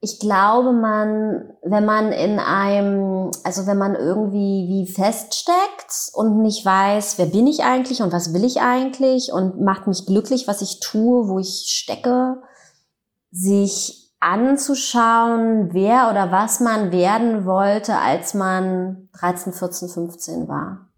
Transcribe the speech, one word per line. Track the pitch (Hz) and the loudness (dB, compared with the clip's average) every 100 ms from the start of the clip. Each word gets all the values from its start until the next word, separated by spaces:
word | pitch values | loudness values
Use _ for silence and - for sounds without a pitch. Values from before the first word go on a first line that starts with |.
Ich | 214 - | -10 -6
glaube, | 208 196 202 233 254 | 0 2 4 4 4
man, | 240 220 214 214 214 214 202 - - | 2 2 0 0 -2 -2 -4 -8 -12
wenn | 170 208 214 | -2 0 2
man | 214 214 | 2 0
in | - - 208 | 0 0 0
einem, | - 180 196 202 202 196 196 190 185 175 | 0 0 2 2 2 0 0 -2 -4 -4
also | 170 180 190 | -6 -4 -2
wenn | 202 | 0
man | 196 202 | 0 0
irgendwie | 139 196 214 202 196 196 180 | 0 0 -2 0 0 -2 -2
wie | 196 180 | -2 -4
feststeckt | - 196 226 - - - 349 392 - - - - | 0 -2 -2 -8 -8 0 0 0 -4 -12 -10 -8
und | - 220 214 | -2 0 2
nicht | 220 214 196 | 2 0 0
weiß, | 190 196 208 208 - | 2 2 0 -2 -2
wer | 175 | 0
bin | 190 247 | 4 4
ich | 302 | 2
eigentlich | - 254 254 254 | 2 0 0 -2
und | 202 | 0
was | 175 170 | 0 -2
will | 165 | 0
ich | 240 254 | 0 2
eigentlich | 247 254 262 262 262 262 254 | 2 2 -2 0 2 2 0
und | - 190 185 | -2 -2 0
macht | 196 190 - | 0 0 -2
mich | 185 - | -4 0
glücklich, | 196 214 262 254 | 0 2 -2 -2
was | 202 | -6
ich | 196 - | -6 -8
tue, | - 214 220 247 214 | -6 0 4 4 2
wo | 190 | -2
ich | 190 185 - | -4 -8 -6
stecke, | - - 226 247 247 254 254 - - - _ _ _ _ _ _ | -6 -6 -4 0 0 0 -4 -12 -20 -20 _ _ _ _ _ _
sich | 175 190 202 202 - - - _ _ | -6 2 2 2 -2 -8 -10 _ _
anzuschauen, | 170 190 247 277 277 269 - 240 226 226 233 233 226 220 190 | -2 2 2 2 0 -4 -2 2 4 4 2 2 2 2 0
wer | 175 196 240 233 | 0 4 4 4
oder | 202 185 | 2 2
was | 185 220 220 | 2 0 0
man | 240 220 202 | 0 2 0
werden | 180 180 214 233 220 185 | 2 2 2 2 0 0
wollte, | 190 196 208 208 214 | 2 2 2 0 0
als | 110 156 - | 2 0 -2
man | 208 190 185 190 185 185 190 - - | -2 0 0 0 -2 -4 -8 -14 -6
dreizehn, | 175 180 185 | -4 -2 -6
vierzehn, | 180 180 180 180 | -6 -8 -6 -10
fünfzehn | 175 170 175 - 165 160 | -8 -8 -8 -10 -8 -6
war. | 143 156 190 - | -8 -8 -12 -18